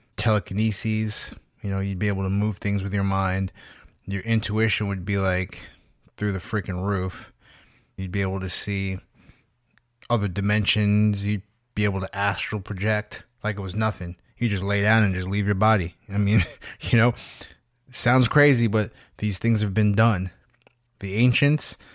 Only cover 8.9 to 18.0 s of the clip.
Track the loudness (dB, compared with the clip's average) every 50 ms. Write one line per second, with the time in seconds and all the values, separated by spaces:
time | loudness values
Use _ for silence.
8.9 | -6 -8 -10 _ _ _ _ -20 -20 _ _ _ _ _ _ _ _ _ _ _
9.9 | _ _ _ -2 -2 0 0 0 -2 0 0 2 2 2 2 0 0 2 2 4
10.9 | 4 4 4 2 2 0 -2 -2 -4 -4 -6 _ _ _ _ _ -4 -2 0 0
11.9 | 0 -2 -6 -6 -4 -2 -2 -2 -2 -2 -4 -6 -6 -6 -6 -8 -6 -4 -2 0
12.9 | 0 -2 -4 -8 -14 -18 -18 _ _ _ -6 -6 -6 -6 -6 -6 -4 -2 -2 -2
13.9 | -2 -4 -8 -10 -12 _ _ _ _ -2 -2 0 0 0 0 0 0 2 4 4
14.9 | 4 4 4 2 2 -2 -2 -2 -2 0 0 0 2 2 4 4 4 2 0 -2
15.9 | -6 _ _ -6 -2 0 2 4 4 2 2 0 -6 -16 -18 -18 -16 -10 -4 2
16.9 | 2 4 4 4 2 -2 -8 -20 -20 -20 -20 -20 -20 _ _ _ _ _ _ -12
17.9 | -6 -2